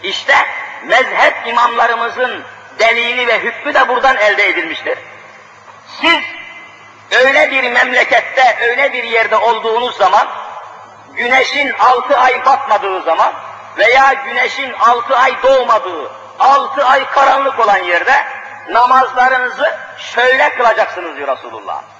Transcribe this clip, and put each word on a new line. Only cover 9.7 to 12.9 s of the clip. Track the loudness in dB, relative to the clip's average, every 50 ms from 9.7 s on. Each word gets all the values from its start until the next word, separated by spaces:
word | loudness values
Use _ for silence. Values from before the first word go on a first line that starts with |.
| -2 -2 -2 -4 -2
zaman, | 0 2 4 4 2 2 0 -6 -12 -12 -14 -14 -16 -16 -18 -20 -20 -20 -20 -20 -20 -20 -16
güneşin | -10 -6 -4 0 2 2 2 0 -2 -2 -2 -4 0 2
altı | 2 4 4 2 2 0 2 2
ay | 4 2 2 2 2
batmadığı | 2 2 2 2 0 0 0 0 -2